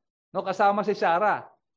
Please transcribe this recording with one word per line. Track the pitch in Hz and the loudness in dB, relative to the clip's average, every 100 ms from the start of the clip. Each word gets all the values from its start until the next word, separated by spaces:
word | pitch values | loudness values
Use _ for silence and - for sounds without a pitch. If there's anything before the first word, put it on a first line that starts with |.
| _ _ _ | _ _ _
No, | 185 | -8
kasama | 190 185 202 208 208 | -6 2 2 2 -2
si | 202 | 0
Sarah. | 196 170 208 147 - _ _ | 0 2 0 -2 -6 _ _